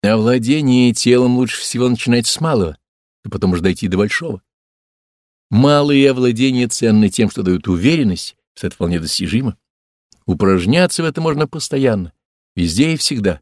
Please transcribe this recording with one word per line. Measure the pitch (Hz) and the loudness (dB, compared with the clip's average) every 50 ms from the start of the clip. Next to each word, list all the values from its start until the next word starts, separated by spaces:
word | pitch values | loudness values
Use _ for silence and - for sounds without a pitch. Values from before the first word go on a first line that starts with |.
| - | 2
Овладение | 101 110 110 110 117 123 127 110 117 139 156 151 131 127 123 123 123 113 | 2 2 2 2 2 0 0 0 0 0 0 2 2 4 4 4 2 2
телом | - - 120 123 123 127 123 123 | 0 2 2 4 4 4 2 2
лучше | 123 127 113 - - | 0 -2 -2 -4 -8
всего | - - - 120 123 127 | -8 -8 -4 -2 0 0
начинать | 123 113 - - 120 120 113 | 0 -2 0 0 0 0 0
с | - - - | -2 -4 -4
малого, | 160 160 151 113 95 80 73 _ _ _ _ _ _ _ _ _ _ | -2 -2 0 0 -2 -2 -6 _ _ _ _ _ _ _ _ _ _
а | 107 | -12
потом | - 98 - 95 90 | -8 -2 -2 0 0
уж | 85 | 2
дойти | 82 95 90 - - 101 | 0 0 0 0 -4 -2
до | 95 92 | 0 0
большого. | 104 107 - - - - 104 95 _ _ _ _ _ _ _ _ _ _ _ _ _ _ _ _ _ _ _ _ _ _ | 0 0 -2 -6 -6 -6 -10 -10 _ _ _ _ _ _ _ _ _ _ _ _ _ _ _ _ _ _ _ _ _ _
Малые | - 107 131 143 147 147 143 147 143 139 139 139 | 0 2 4 4 4 4 2 2 4 4 4 4
овладения | 131 127 127 123 120 113 131 135 127 123 123 113 | 2 2 0 0 2 2 0 0 2 0 -2 -2
ценны | - - - 113 107 107 107 98 | -2 -2 0 4 4 4 4 2
тем, | - - 113 98 | 2 0 -2 -2
что | - - 95 | -2 -2 -2
дают | 92 90 87 - | 0 -2 -2 0
уверенность, | - 92 85 90 127 165 165 139 104 90 85 - - - _ _ _ _ | -2 -2 0 2 2 2 2 0 -2 -2 -4 -8 -14 -16 _ _ _ _
что | - - 92 | -10 -8 -8
это | - | -6
вполне | _ 92 87 87 85 | _ -4 -2 -2 -4
достижимо. | 80 78 - - 92 85 73 113 135 123 92 _ _ _ _ _ _ _ _ _ _ _ _ _ _ | -4 -6 -6 -6 -4 -2 -2 -2 -2 -2 -6 _ _ _ _ _ _ _ _ _ _ _ _ _ _
Упражняться | - 90 76 104 98 95 92 85 95 131 170 180 175 - - 165 | -6 -2 0 2 2 2 2 2 2 2 2 2 0 0 -2 -4
в | |
этом | 160 139 - 160 | -4 -4 -2 -2
можно | 160 151 143 156 147 | -2 0 -2 -4 -4
постоянно, | - 160 - - - 139 135 127 110 98 90 82 _ _ _ _ _ _ _ _ _ | -6 -10 -8 -6 -4 0 0 0 0 -2 -4 -8 _ _ _ _ _ _ _ _ _
везде | - 87 85 80 95 143 160 160 | -4 -2 -2 0 0 0 0 0
и | |
всегда. | 147 - - 151 120 101 98 85 73 | -2 -2 -4 -4 -2 -2 -2 -4 -4